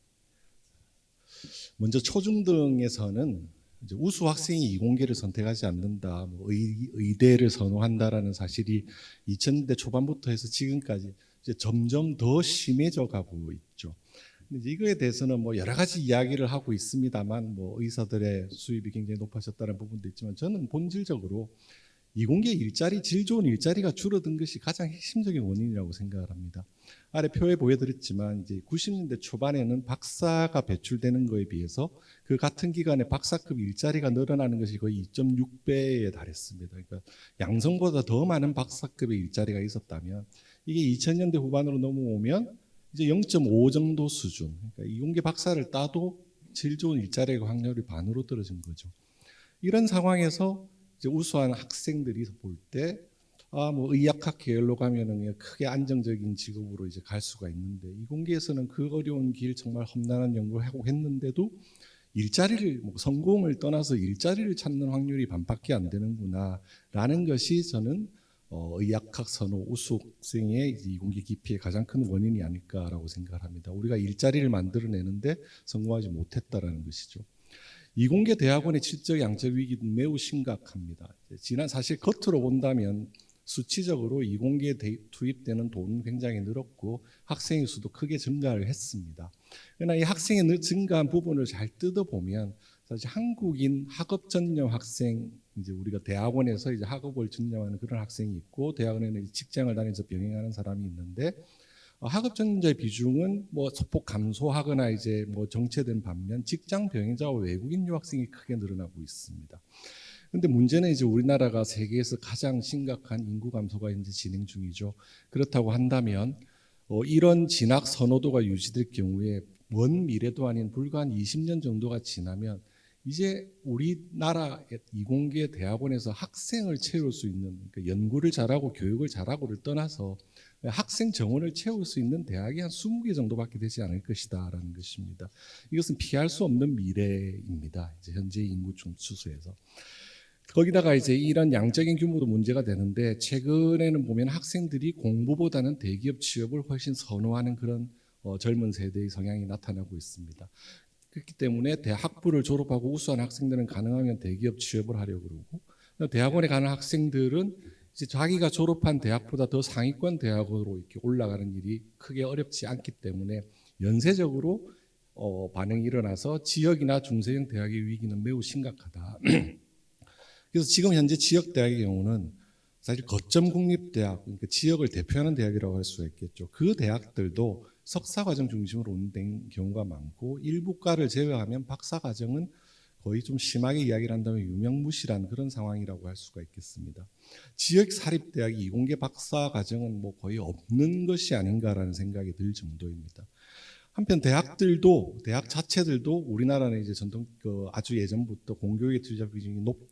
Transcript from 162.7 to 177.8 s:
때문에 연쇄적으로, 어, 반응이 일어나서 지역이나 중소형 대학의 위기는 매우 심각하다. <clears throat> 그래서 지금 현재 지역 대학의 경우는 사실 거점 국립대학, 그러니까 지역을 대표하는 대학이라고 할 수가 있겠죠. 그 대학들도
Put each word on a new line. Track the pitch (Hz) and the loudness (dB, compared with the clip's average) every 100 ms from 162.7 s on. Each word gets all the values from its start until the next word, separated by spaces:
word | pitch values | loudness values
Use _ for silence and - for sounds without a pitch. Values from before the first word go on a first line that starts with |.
| 131 - - | -6 -8 -8
때문에 | 92 92 98 107 101 _ _ _ | -6 -4 -4 -4 -8 _ _ _
연쇄적으로, | 98 113 151 196 165 135 147 208 - - _ _ _ | 4 6 6 4 2 0 0 -2 -6 -20 _ _ _
어, | - 101 92 95 | -8 -6 -4 -6
반응이 | 90 98 113 117 | -4 -2 0 0
일어나서 | 123 104 92 139 151 | 0 0 -2 -2 -4
지역이나 | 151 160 156 165 139 135 | -2 2 4 4 4 2
중소형 | - 113 104 135 135 | 2 0 2 -2 -2
대학의 | 107 104 110 107 | -2 -2 -2 -4
위기는 | 110 110 104 | -4 -4 -2
매우 | 110 127 | -2 -2
심각하다. | 110 143 127 92 - 87 90 107 | -4 -4 -6 -8 -16 -12 -12 -2
<clears throat> | - - - - _ _ _ _ - _ - - _ | 4 4 2 -10 _ _ _ _ -20 _ -20 -20 _
그래서 | 170 147 | 0 4
지금 | - 196 | 4 6
현재 | 165 143 151 | 6 6 4
지역 | - 170 170 | 6 4 4
대학의 | 131 120 120 | 2 2 2
경우는 | 101 95 98 113 82 - _ _ _ _ | 0 2 2 0 -2 -10 _ _ _ _
사실 | - 131 127 | -6 -6 -2
거점 | 101 - 170 175 | -4 4 4 6
국립대학, | 170 175 180 180 113 104 92 - | 4 2 2 0 0 0 -2 -8
그러니까 | 101 - | -10 -4
지역을 | - 156 160 139 | 0 2 4 2
대표하는 | 92 85 139 151 | 0 0 0 2
대학이라고 | 139 107 104 98 92 | 2 2 2 0 -2
할 | 90 | -4
수가 | - 82 | -6 -8
있겠죠. | - 85 - 90 | -8 -14 -12 -14
그 | - 175 214 | 0 2 4
대학들도 | 110 113 107 - 95 95 117 92 - _ | 2 0 -4 -2 -2 0 -2 -2 -12 _